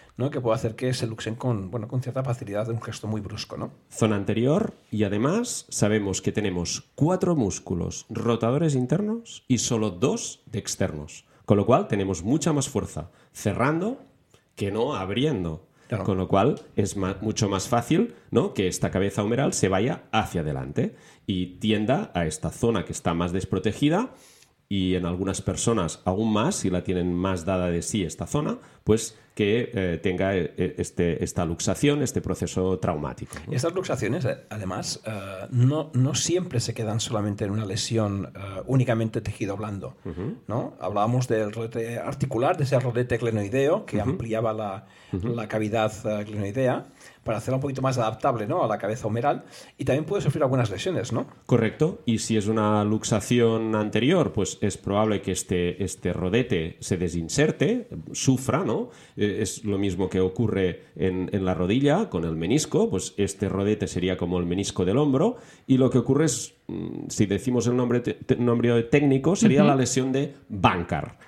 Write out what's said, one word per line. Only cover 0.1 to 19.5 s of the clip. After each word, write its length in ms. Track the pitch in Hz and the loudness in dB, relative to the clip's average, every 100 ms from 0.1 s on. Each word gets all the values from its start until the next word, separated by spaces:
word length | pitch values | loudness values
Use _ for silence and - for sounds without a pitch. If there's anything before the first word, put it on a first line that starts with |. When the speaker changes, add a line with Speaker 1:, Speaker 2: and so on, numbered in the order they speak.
| - | -6
Speaker 1:
¿no? 160 | 135 | -4
Que 100 | 147 | -2
puede 140 | 113 110 | 0 0
hacer 200 | 117 107 | 0 -2
que 200 | 127 123 | -2 -2
se 100 | 113 | -4
luxen 300 | 110 110 113 | -6 -6 -4
con, 340 | 127 107 92 | -2 -2 -2
bueno, 180 | 117 107 | -6 -4
con 140 | 131 | -4
cierta 220 | 127 131 | -4 -4
facilidad 420 | 135 120 101 101 117 | -2 -4 -4 -4 -2
de 80 | |
un 80 | 113 | -4
gesto 240 | 113 104 104 | -6 -8 -4
muy 160 | 107 | -4
brusco, 340 | 101 104 - - | -6 -10 -10 -10
¿no? 140 | - - _ | -10 -12 _
Speaker 2:
Zona 240 | - 110 101 | 0 0 2
anterior 580 | 98 110 123 175 220 - - | 0 0 2 2 0 -8 -6
y 140 | 104 | -2
además 640 | 101 104 135 214 240 - - | 0 2 0 0 -2 -8 -8
sabemos 540 | - 104 107 98 92 | 0 2 2 0 -2
que 80 | 104 | -2
tenemos 540 | 107 104 87 85 - - - | -2 -2 -2 -4 -6 -8 0
cuatro 400 | 147 185 180 165 | 2 2 2 2
músculos 720 | 101 - - 90 87 - - | 2 -2 -4 -4 -4 -6 -10
rotadores 640 | 104 110 113 113 139 165 | -4 0 2 2 2 2
internos 720 | 131 123 175 208 233 226 - - | 2 0 0 0 -4 -8 -10 0
y 120 | 120 | 0
solo 320 | - 117 107 | 2 0 0
dos 500 | 85 147 226 - - - | 0 0 0 -6 -12 -10
de 100 | 104 | -8
externos, 680 | - - 92 76 73 - - _ - | -6 -2 -2 -2 -10 -16 -20 _ 4
con 120 | 104 | 4
lo 100 | 101 | 6
cual 200 | 139 208 | 4 4
tenemos 360 | 101 95 87 | 0 0 -2
mucha 280 | 95 156 165 | 0 0 2
más 160 | 147 131 | 0 0
fuerza 440 | 104 85 - 80 _ _ | -4 -4 -8 -12 _ _
cerrando 680 | - 107 95 131 165 208 269 - _ _ _ _ - | -4 -2 2 2 2 -2 -6 -12 _ _ _ _ -6
que 160 | 101 | -4
no 240 | 107 131 117 | 0 -2 -2
abriendo. 720 | 95 107 147 110 85 80 - _ - | -2 0 0 0 -2 -6 -10 _ -6
Speaker 1:
Claro. 160 | 107 | -4
Speaker 2:
Con 140 | 92 92 | 0 0
lo 100 | 90 | 2
cual 320 | 98 113 196 - - | 4 4 2 -4 -2
es 220 | 101 101 | -2 0
ma-, 200 | 92 95 | -4 -2
mucho 260 | 107 95 101 | -2 0 2
más 220 | 98 - | 2 2
fácil, 460 | 120 - 165 233 - - | 0 2 2 2 -2 0
¿no? 220 | 110 196 - | 2 2 0
que 120 | 92 | 0
esta 220 | - 101 | 0 0
cabeza 320 | 92 98 110 | 2 0 0
humeral 300 | 104 120 143 | 0 2 0